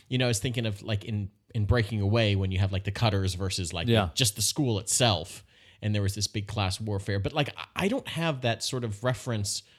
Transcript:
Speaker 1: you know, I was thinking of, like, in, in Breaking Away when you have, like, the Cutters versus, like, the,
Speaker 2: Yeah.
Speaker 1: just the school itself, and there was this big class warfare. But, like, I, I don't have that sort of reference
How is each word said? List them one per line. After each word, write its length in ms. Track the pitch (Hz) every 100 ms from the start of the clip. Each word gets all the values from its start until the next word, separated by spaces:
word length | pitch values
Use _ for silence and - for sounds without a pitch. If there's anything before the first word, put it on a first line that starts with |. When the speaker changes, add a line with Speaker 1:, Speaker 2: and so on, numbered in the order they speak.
| -
Speaker 1:
you 100 | 123
know, 60 | 127
I 20 |
was 100 | 113
thinking 260 | 135 120 113
of, 160 | 101
like, 220 | - 104
in, 260 | 113 104 98 _ _
in 120 | 117 101
Breaking 340 | 123 104 110
Away 360 | 98 113 107 98
when 140 | 95
you 80 | 92
have, 140 | 98
like, 120 | 95
the 60 | 101
Cutters 420 | 104 117 101 95
versus, 380 | 92 95 - 87
like, 140 | 87 117
the, 60 |
Speaker 2:
Yeah. 160 | 113 90
Speaker 1:
just 220 | - 123 -
the 60 |
school 360 | 104 - 135 104
itself, 680 | - - 120 87 80 - - _ - -
and 120 | 107
there 80 | 107
was 120 | 98
this 120 | 107 101
big 200 | 110 101
class 340 | 107 92 92
warfare. 380 | 110 98 98 101
But, 140 | 101
like, 180 | 151 139 -
I, 280 | - -
I 40 | 190
don't 200 | 262 -
have 340 | 160 165 135
that 200 | 123 110
sort 220 | - 127
of 180 | 120 101
reference 580 | 127 120 - 110 101 - -